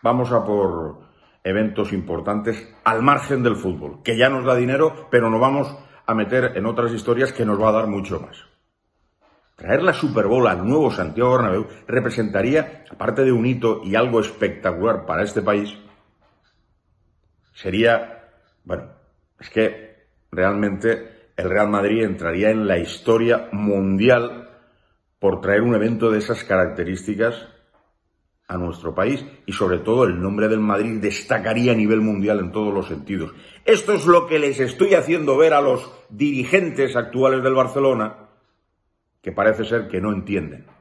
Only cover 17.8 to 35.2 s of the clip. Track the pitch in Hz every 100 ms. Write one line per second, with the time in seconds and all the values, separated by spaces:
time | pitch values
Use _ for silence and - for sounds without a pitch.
17.8 | 117 113 - - - _ _ _ - 85
18.8 | - - _ _ _ _ - 110 110 -
19.8 | - _ _ _ _ 92 92 104 104 98
20.8 | 113 113 - - _ - 92 98 104 104
21.8 | 101 113 110 90 85 85 107 110 104 87
22.8 | 78 - - 113 117 117 - 104 104 98
23.8 | 98 95 120 123 120 - - - _ _
24.8 | _ _ _ _ 98 92 92 101 120 113
25.8 | 110 113 117 107 107 113 - 95 90 -
26.8 | 85 95 - 104 113 120 - _ _ _
27.8 | _ _ _ _ _ _ - 90 87 82
28.8 | 82 90 104 139 - - - 95 95 90
29.8 | 107 120 110 87 95 104 107 110 107 101
30.8 | 110 110 101 - - 110 104 113 123 113
31.8 | 107 110 110 101 104 104 90 107 104 98
32.8 | - 78 71 95 80 - - - - 220
33.8 | - 202 147 175 170 156 143 131 127 -
34.8 | 196 180 143 165